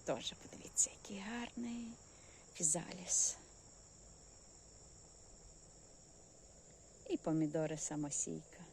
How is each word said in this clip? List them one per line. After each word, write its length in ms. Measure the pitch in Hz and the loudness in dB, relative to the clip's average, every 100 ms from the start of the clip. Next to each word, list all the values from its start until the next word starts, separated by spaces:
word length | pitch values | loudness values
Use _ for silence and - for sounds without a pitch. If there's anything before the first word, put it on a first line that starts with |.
теж, 300 | - 123 - | 2 2 2
подивіться, 560 | - - - - - - - | -6 -12 -10 -6 2 2 2
який 220 | - 202 196 | -8 -6 -4
гарний 580 | 240 240 - 240 240 233 233 - - - - - | -4 -4 -4 -4 -4 -6 -10 -16 -18 -18 -18 -14
фізаліс. 840 | - 175 175 - 180 185 - - - - - - - - - - - - - - - - - - - - - - - - - - - - - - - - - - - - - - - - | 2 4 4 0 -6 2 4 4 2 -8 -16 -16 -16 -18 -16 -18 -16 -16 -16 -16 -16 -16 -16 -16 -16 -16 -16 -16 -16 -16 -16 -18 -18 -18 -18 -18 -18 -18 -18 -18 -18 -18 -18 -18 -16 0
І 80 | 370 | 2
помідори 600 | - 160 156 156 156 156 | 8 8 8 6 4 4
самосійка. 880 | - 151 147 - - 160 156 - 170 | 0 2 2 2 2 -2 -4 -14 -14